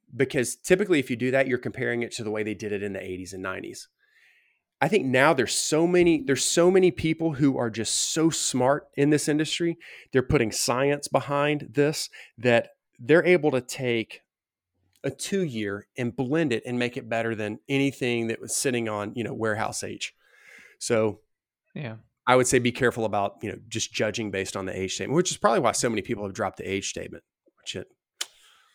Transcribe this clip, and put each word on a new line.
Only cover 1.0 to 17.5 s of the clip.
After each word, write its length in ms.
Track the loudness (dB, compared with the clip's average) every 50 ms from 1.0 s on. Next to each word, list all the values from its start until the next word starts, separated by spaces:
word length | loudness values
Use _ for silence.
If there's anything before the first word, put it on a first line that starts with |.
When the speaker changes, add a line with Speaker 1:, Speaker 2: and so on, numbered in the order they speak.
| 2 0
Speaker 1:
you 40 | -2
do 140 | -2 -2 0
that, 160 | 2 2 2 2
you're 120 | 0 -2
comparing 420 | -2 -6 -6 -4 -4 -2 -2 -2
it 100 | -4 -4 -6
to 100 | -8 -6
the 80 | -4
way 100 | -4 -4
they 140 | -4 -4 -4
did 160 | -6 -6 -6
it 100 | -4 -4
in 120 | -4 -6 -6
the 100 | -8 -8
eighties 300 | -8 -10 -10 -10 -12 -12
and 100 | -8 -8
nineties. 440 | -6 -6 -8 -10 -12 -14 -16 -18 -20 _ _ _ _ _ _ _ _ _ _ _ _ _ _ _ _ _ _
I 80 | -2 2
think 160 | 2 2 2
now 280 | 2 4 4 6 6 6
there's 200 | 4 2 0 0
so 340 | -2 -2 0 2 2 2 4
many, 360 | 4 4 6 6 4 2 2
there's 200 | 0 0 0 0
so 260 | 0 2 4 4 6
many 220 | 6 6 6 6
people 420 | 4 2 0 -2 0 0 -2 -4 0
who 240 | 2 2 2 2 2
are 120 | -2 -2
just 240 | -2 -4 -4 -2 -2
so 360 | -2 -2 -2 0 2 2 2
smart 580 | 2 0 -2 -2 0 2 2 2 2 2 -2 _ _ 0
in 140 | 4 4
this 180 | 4 2 2 0
industry. 480 | 0 0 0 -2 -2 -2 -2 -2 -2 -4 -10 -18 -20 -20 -20 _
They're 100 | 2 2 2
putting 280 | 4 2 2 2 2
science 560 | 0 -2 -2 0 0 2 2 2 2 0 -2 -2
behind 600 | -2 -2 -2 0 -2 0 0 0 0 -2 -4 -4
this, 380 | 0 2 2 2 2 -2 -6 -10 -12 -18 -20 -20 _ -2
that 320 | 2 4 4 4 2 0 _ _ _ _ _ _
they're 240 | 2 6 6 6 8
able 260 | 6 4 4 4 2
to 100 | 0 0
take 640 | -2 -4 -8 -6 -2 0 0 0 -2 -4 -10 -18 _ _ _ _ _ _ _ _ _ _ _ _ _ _ _ _
a 80 | -8 -8
two 340 | -8 -6 -6 -4 -2 -2 -2
year 440 | -2 -2 -4 -4 -4 -6 -6 -10 _ _ -6
and 160 | -4 -4 -2
blend 380 | -4 -2 0 0 0 2 0
it 120 | 0 -2 -2
and 120 | -4 -4 -2
make 180 | -2 -4 -4 -8
it 100 | -8 -4
better 260 | -4 -2 -2 -2 -2
than 260 | -2 -4 -4